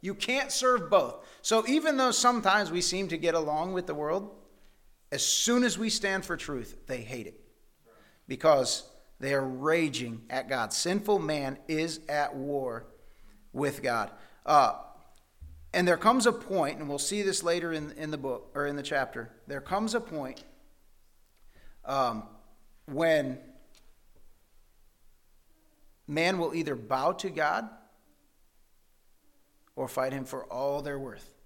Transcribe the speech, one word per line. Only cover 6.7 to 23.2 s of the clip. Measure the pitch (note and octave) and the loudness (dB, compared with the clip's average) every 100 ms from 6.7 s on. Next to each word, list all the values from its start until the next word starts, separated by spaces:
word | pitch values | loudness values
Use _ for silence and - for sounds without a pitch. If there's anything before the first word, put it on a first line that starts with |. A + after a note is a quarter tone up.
| - - | -14 -10
they | B2+ | -8
hate | A2+ B2+ F#2+ | -8 -10 -10
it | - - _ _ _ _ - - _ - | -14 -20 _ _ _ _ -20 -20 _ -10
because | C3 D#3 C#3+ B2 - - - - - | 2 6 6 4 -2 -6 -20 -20 -8
they | C3+ | 0
are | C#3 C3+ | 0 0
raging | B2+ D3 E3 D#3 B2 A#2+ A2+ - | -2 2 2 2 -2 -6 -8 -6
at | B2+ - | -6 -2
God. | B2+ A2 | -2 -2
Sinful | - F3 G3 G3+ G3+ | -2 0 0 2 2
man | D#3 D3+ C3+ C#3 - | 2 -2 -2 -6 -4
is | D#3 E3 D#3 - | -2 -2 -4 -4
at | D3 D3 C3+ | -2 0 -2
war | C#3 C#3+ C3 A2+ G#2+ - - - - - - | -4 -2 -4 -6 -12 -20 -20 -20 -20 -20 -12
with | B2 C#3+ A#2 | -2 -2 -2
God. | B2 A#2 - - - - - | -2 0 -2 -6 -20 -12 6
Uh, | D3 B2 - - - - - _ _ - - - | 8 8 2 -12 -20 -20 -20 _ _ -18 -18 -4
and | F3+ F3+ | 0 4
there | E3+ | 6
comes | G#3+ B3+ A#3 | 6 6 4
a | |
point, | - - F#3+ D3 - | 2 -2 0 0 -2
and | D3+ | -6
we'll | C#3+ | -4
see | - G#3 | -2 0
this | G3 F3+ | 0 0
later | E3+ F3 E3+ | 0 0 0
in, | D#3+ D3+ | -4 -6
in | D3 D#3 | -8 -8
the | D3+ | -4
book, | C3+ A#2+ - C#3+ | -4 -6 -6 -4
or | C#3+ | -4
in | C#3+ | -4
the | |
chapter, | C#3 C#3+ C3 - A2+ - - | -2 -2 -2 -6 -12 -16 -10
there | C#3 | -10
comes | C3+ F#3+ A3 | -4 -2 0
a | A3+ | -2
point, | A3+ D#3+ C3 - - - - - - - - _ _ _ - - - - - | -4 -8 -8 -12 -20 -20 -20 -20 -20 -20 -20 _ _ _ -20 -20 -20 -16 -4
um, | C#3 B2 A2 G#2+ - - - - - - | 2 2 0 -8 -18 -20 -20 -20 -20 -10
when | C#3 E3 D#3 | 0 4 4